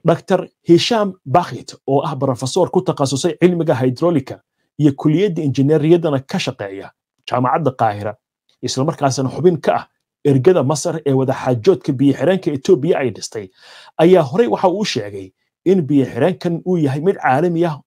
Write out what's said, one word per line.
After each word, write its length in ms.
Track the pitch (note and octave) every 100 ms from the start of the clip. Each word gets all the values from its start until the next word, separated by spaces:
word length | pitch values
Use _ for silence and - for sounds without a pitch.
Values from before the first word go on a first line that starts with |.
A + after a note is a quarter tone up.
| D#3+
Doctor 420 | E3 - F#3 F3+ _
Hisham 500 | - E3+ - A#3 G3+ F#3 C#3+
Bakhit, 500 | F3 F3 A2+ - - -
oo 140 | C#3
ah 140 | - C#3
professor 540 | C3+ B2 C3 F#3+ F3
ku 100 | F#3
takhasusay 560 | F#3 D3 C3+ C3+ F3 D#3+
cilmiga 380 | F3+ F3 D#3 C3
hydraulica 680 | C3 B2 E3+ D#3+ - G2 _ _ _ -
iyo 120 | D3 C#3
kulliyadda 440 | D#3 D3+ G#3 E3
injineeriyadana 760 | D3 C3 C3+ D#3 D#3 F3 D#3+ C3+ -
ka 140 | F#3+
shaqeeya, 500 | - - G2+ G2 F#2 _ _ _ -
jaamacadda 440 | B2 B2+ D#3+ C#3+
Qaahira, 420 | - A2+ G2+ G#2 G#2 _ _ _ _
isla 200 | B2 - D3
markaasna 440 | - C#3 C3+ C3
xubin 280 | - F3 D#3
ka 100 | - A#2
ah 100 | - _ _ _ C#3+
ergada 380 | C3+ D3+ F3+
Masar 320 | C3 D3+ F3 D#3+ C#3+
ee 80 |
wada 200 | C3 C3
xaajoodka 580 | B2 B2 A#2+ G#2+ F#3 -
biyo 200 | C3 C#3+
xireenka 360 | B2+ C#3 F#3+ F3
Ethiopia 440 | C#3+ - E3+ D3+ E3
ay 100 | B2+
dhistay, 340 | G2 - A2+ F#2+ _ - - - -
ayaa 260 | E3 F#3
horey 240 | C#3+ E3+ A#3
waxa 200 | G3 F#3+
uu 160 | F#3+ G#3+
sheegay 420 | A#2+ G2+ G2 F#2 _ _ _ D#3+
in 160 | F#3+
biyo 240 | C#3 C#3+ B2
xireenkan 560 | A#2+ D#3+ B2+ F3 E3 -
uu 120 | F3+
yahay 240 | C#3+ C#3+
mid 140 | F3 -
caalami 480 | D3 C3 F3+ E3 E3+
ah 100 | C#3